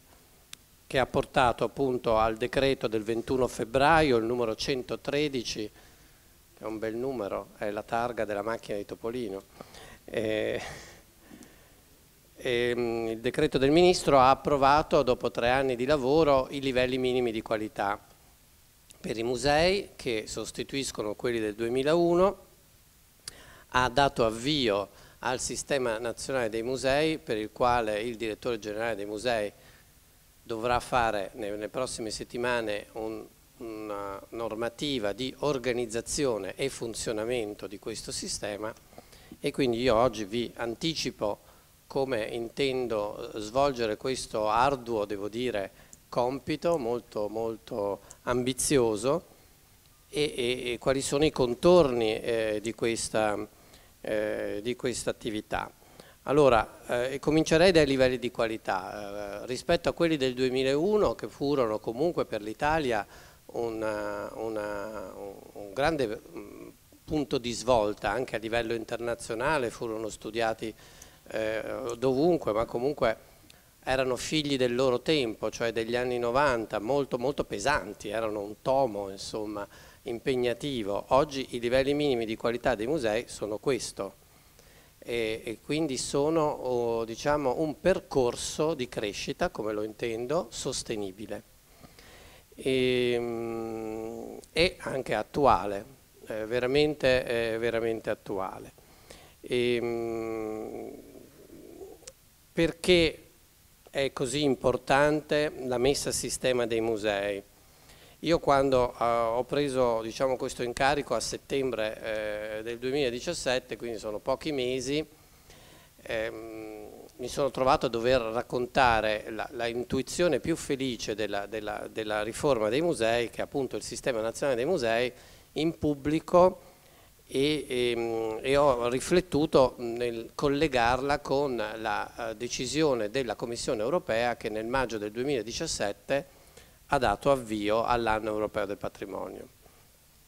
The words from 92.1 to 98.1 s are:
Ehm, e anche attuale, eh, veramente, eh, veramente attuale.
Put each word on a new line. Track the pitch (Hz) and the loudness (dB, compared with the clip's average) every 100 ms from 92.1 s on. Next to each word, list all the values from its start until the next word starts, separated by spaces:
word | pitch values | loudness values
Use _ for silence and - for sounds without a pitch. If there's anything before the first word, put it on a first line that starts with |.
| - - - - - | -20 -20 -20 -20 -6
Ehm, | 139 131 127 123 123 120 120 117 117 113 113 113 110 110 110 113 113 113 - | -2 2 2 2 2 0 -2 -4 -4 -6 -6 -6 -6 -6 -8 -10 -12 -14 -6
e | 156 180 - | 2 2 2
anche | - 131 123 | -6 -4 -2
attuale, | 113 110 151 131 95 101 98 127 131 - - - | -2 -2 4 6 6 4 -4 -8 -18 -20 -20 -10
eh, | 110 110 | -8 -2
veramente, | 123 123 143 151 147 135 127 - 117 117 | -2 2 2 2 2 2 2 2 -2 0
eh, | 113 | 0
veramente | 117 113 113 113 | 0 0 -2 -2
attuale. | 113 | -4